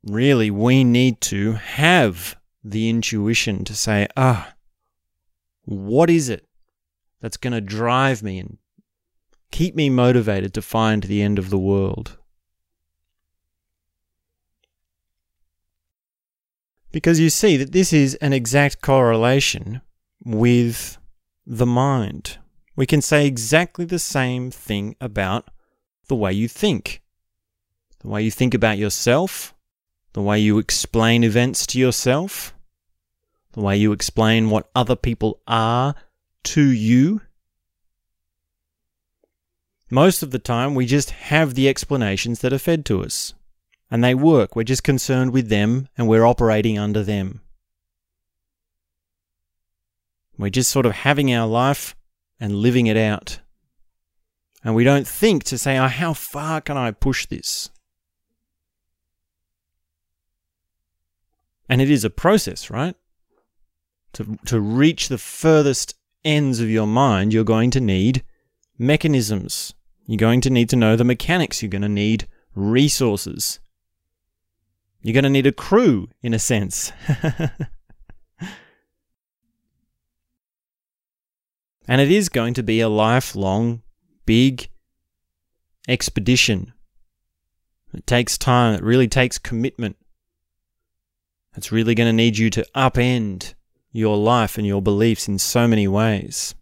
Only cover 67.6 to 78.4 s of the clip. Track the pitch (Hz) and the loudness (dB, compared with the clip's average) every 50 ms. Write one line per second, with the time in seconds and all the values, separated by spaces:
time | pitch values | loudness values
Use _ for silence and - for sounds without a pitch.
67.6 | 117 123 123 131 127 104 95 92 98 120 131 123 - - _ _ _ _ _ _ | 2 2 0 0 0 0 0 2 2 2 0 -2 -4 -8 _ _ _ _ _ _
68.6 | _ _ _ - 120 131 151 151 - 156 147 131 113 101 107 95 - - - - | _ _ _ -4 0 0 0 2 2 0 0 0 0 -2 -4 -6 -6 -8 -10 -10
69.6 | - - - _ _ _ _ _ _ - 113 101 110 113 120 127 123 135 131 120 | -10 -12 -16 _ _ _ _ _ _ -8 -2 0 2 2 2 2 2 2 2 2
70.6 | 120 113 - 123 113 110 110 113 120 123 123 - - - 170 180 156 - - - | 2 2 2 2 4 4 4 4 4 2 0 -2 -2 -2 0 0 0 -2 -4 -8
71.6 | - 101 98 98 101 104 104 101 104 107 113 107 - - - _ _ _ - 98 | -8 -6 -6 -4 -4 -2 -2 0 0 0 0 -2 -4 -10 -16 _ _ _ -8 -4
72.6 | 98 104 113 127 143 147 - - 135 117 101 98 - - - - - - - - | -2 0 2 4 2 2 2 0 0 0 0 -2 -6 -10 -10 -8 -8 -8 -8 -12
73.6 | - _ _ _ _ _ _ _ _ _ _ _ _ _ _ _ _ _ _ _ | -18 _ _ _ _ _ _ _ _ _ _ _ _ _ _ _ _ _ _ _
74.6 | _ _ _ _ _ _ _ _ - 113 113 131 139 135 139 139 127 139 135 - | _ _ _ _ _ _ _ _ -6 0 2 2 2 4 2 4 2 2 0 0
75.6 | - - 190 220 254 185 123 98 90 - _ _ - 120 113 107 - - 127 104 | -2 2 2 4 4 4 2 2 -2 -8 _ _ -4 -2 -2 -2 0 0 -2 -2
76.6 | 101 - - - - - - - - - 143 - - 156 - - 165 - - - | -2 -4 -6 -8 -10 -10 -12 -10 -4 -4 -4 -2 -2 -6 -4 -4 -6 -6 -6 -8
77.6 | 139 - - - _ _ - _ - _ - - _ _ _ _ | -12 -12 -12 -20 _ _ -20 _ -20 _ -20 -20 _ _ _ _